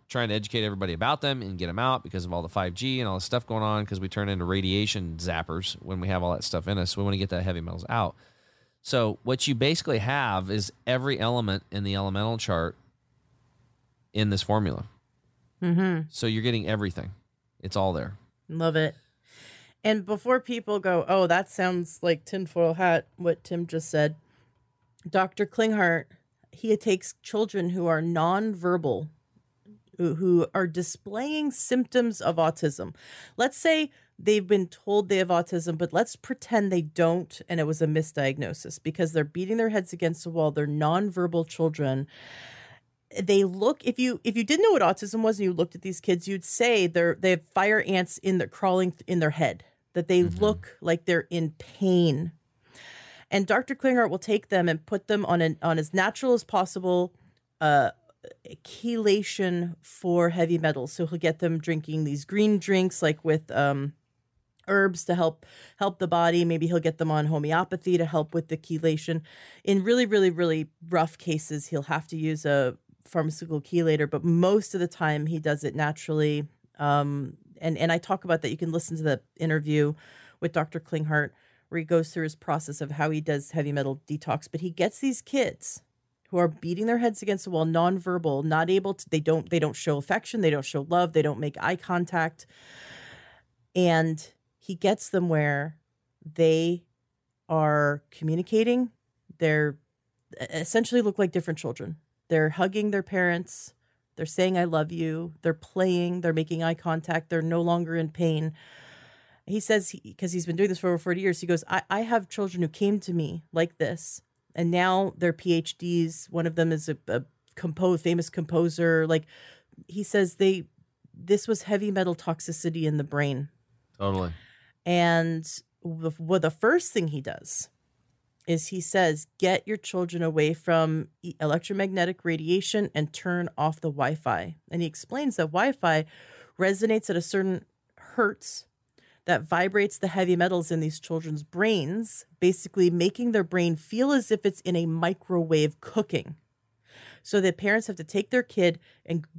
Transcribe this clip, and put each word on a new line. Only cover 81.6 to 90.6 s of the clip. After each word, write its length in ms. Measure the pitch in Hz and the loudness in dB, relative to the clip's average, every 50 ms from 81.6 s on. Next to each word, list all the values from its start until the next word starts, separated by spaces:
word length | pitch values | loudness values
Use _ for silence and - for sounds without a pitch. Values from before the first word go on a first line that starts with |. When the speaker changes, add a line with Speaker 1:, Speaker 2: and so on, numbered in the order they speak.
| _ _ | _ _
Speaker 2:
where 100 | - 170 | -6 -6
he 60 | 160 | -2
goes 280 | 156 175 165 160 160 - | 2 2 2 2 0 -4
through 100 | 170 160 | -4 -4
his 120 | 156 156 | -4 -6
process 460 | - - - 143 160 156 - 147 - | -8 -4 -2 -2 -2 -2 -6 -8 -8
of 100 | 156 143 | -8 -8
how 180 | 147 151 151 156 | -2 -2 -2 0
he 120 | 156 156 | 0 -2
does 300 | 151 160 151 143 139 - | -2 -2 -2 -2 -4 -4
heavy 200 | - 160 143 147 | -4 -4 -2 -2
metal 300 | 143 143 139 135 135 143 _ | -2 -2 -2 -2 -4 -6 _
detox. 420 | - 151 151 - 160 117 - - - | -8 -8 -8 -4 -4 -4 -4 -4 -8
But 80 | - 156 | -8 -8
he 100 | 165 180 | -8 -8
gets 300 | 165 - 165 208 - - | -2 -2 -2 -2 -2 -2
these 220 | - 269 247 - | -4 -2 -2 -4
kids 600 | - - - 277 240 - - - - - - - - _ _ _ _ _ _ _ _ _ | -6 -2 -2 0 0 0 -4 -8 -12 -12 -12 -12 -16 _ _ _ _ _ _ _ _ _
who 80 | - | 0
are 120 | 175 175 165 | 0 0 0
beating 360 | 156 - - 165 175 185 220 | 0 -4 -6 -6 -4 -2 0
their 120 | 233 233 | 0 0
heads 240 | 233 240 233 208 - | 2 0 0 -2 -2
against 240 | 208 202 202 185 - | -2 -2 -2 -2 -4
the 40 | 196 | -2
wall, 160 | 180 156 160 | 0 0 2
nonverbal, 800 | 160 165 165 170 180 190 185 175 185 180 175 165 156 139 135 147 | 4 4 4 4 4 2 0 -2 -2 -2 0 0 0 0 0 0
not 260 | 160 156 160 165 170 | 2 2 2 2 4
able 240 | 190 196 185 196 190 | 2 2 2 0 -6
to, 160 | - - - | -6 -4 -2
they 120 | - 156 | -2 0
don't, 280 | 151 160 160 160 151 - | 2 2 2 2 0 0
they 80 | 170 165 | 0 0
don't 160 | 151 151 139 | 0 0 -2
show 220 | - - 160 147 | -4 -2 -2 -2
affection, 440 | 143 139 - 196 226 - - - 220 | -2 0 -2 -2 -2 -2 -4 -2 2
they 80 | 185 160 | 2 2
don't 160 | 147 139 | 2 2